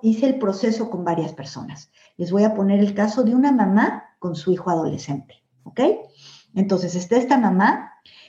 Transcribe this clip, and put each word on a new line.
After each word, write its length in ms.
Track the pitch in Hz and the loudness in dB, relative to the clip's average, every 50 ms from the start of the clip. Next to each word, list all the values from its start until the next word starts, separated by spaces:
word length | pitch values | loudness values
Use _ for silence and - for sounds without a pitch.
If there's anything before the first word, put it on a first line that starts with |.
| - | 0
hice 240 | 226 220 220 277 262 | 0 0 2 2 0
el 100 | 254 262 | 0 0
proceso 520 | 220 196 196 - - 226 220 - 226 214 | 0 -2 -2 0 0 -2 -2 -2 -4 -6
con 120 | - 180 175 | -6 -6 -4
varias 300 | 170 170 165 160 147 - | -2 -2 -2 -4 -6 -8
personas. 580 | - - - - 127 117 - - - - _ _ _ _ _ _ - | -12 -16 -16 -14 -14 -14 -14 -16 -18 -20 _ _ _ _ _ _ -8
Les 140 | 175 165 | -6 -2
voy 120 | 180 202 208 | 0 2 2
a 100 | 214 214 | 2 2
poner 260 | 202 196 196 202 202 | 0 0 2 2 4
el 140 | 208 202 202 | 2 2 2
caso 300 | 202 208 220 - 262 247 | 0 -2 0 0 0 0
de 100 | 220 240 | 2 4
una 180 | 254 269 285 | 4 4 4
mamá 520 | 269 247 202 190 196 214 254 349 - - - - _ _ | 4 4 2 4 4 2 2 2 -2 -6 -12 -20 _ _
con 160 | - 180 165 | -10 -8 -8
su 160 | 151 - 185 | -6 -2 -2
hijo 180 | 180 180 - 190 | -2 -2 0 -2
adolescente, 680 | 175 165 160 143 147 151 - - 143 135 - _ - _ _ _ _ _ - | -2 -2 -2 -4 -6 -8 -8 -8 -10 -10 -10 _ -20 _ _ _ _ _ -20
¿ok? 160 | - - - 262 339 - - - - _ _ - - - - _ _ - | -14 -4 0 0 0 0 0 -6 -16 _ _ -20 -20 -20 -20 _ _ -2
Entonces, 400 | 196 196 196 196 175 180 175 170 | -2 0 0 0 -2 -2 -4 -6
está 220 | 180 180 - 233 247 | -6 -4 0 0 2
esta 200 | 247 247 285 254 | 2 4 2 2
mamá 540 | 226 196 180 185 196 240 330 - - - - _ _ - - - - | 4 2 2 4 4 2 2 0 -4 -12 -20 _ _ -20 -20 -20 -20